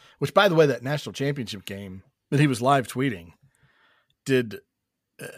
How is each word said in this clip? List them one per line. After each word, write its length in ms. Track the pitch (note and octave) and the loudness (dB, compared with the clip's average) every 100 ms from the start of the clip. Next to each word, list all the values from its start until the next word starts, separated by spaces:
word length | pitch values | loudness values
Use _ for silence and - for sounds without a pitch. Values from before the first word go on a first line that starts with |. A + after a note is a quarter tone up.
| _ _ | _ _
Which, 140 | C#3+ | 0
by 140 | - G3+ | 4 4
the 60 | D#3+ | 6
way, 120 | D3+ | 4
that 160 | A#2 | 2
national 300 | B2 D3 A2+ | -4 -6 -8
championship 520 | F#2+ C#3 C#3+ G#2+ G2+ - | -6 -4 -4 -8 -10 -12
game 380 | G2 G2+ F#2+ - _ _ | -12 -12 -16 -20 _ _
that 100 | C#3+ | 2
he 80 | D3 | 2
was 140 | A#2 | 2
live 260 | B2 C#3 A#2 | 2 2 0
tweeting, 460 | B2+ C3+ F#2 E2+ _ _ _ _ _ _ _ _ _ - | -4 -4 -4 -12 _ _ _ _ _ _ _ _ _ 0
did, 340 | C3 A#2 G2 - _ _ _ _ - | 0 0 -8 -18 _ _ _ _ -18
uh, 60 | - | -18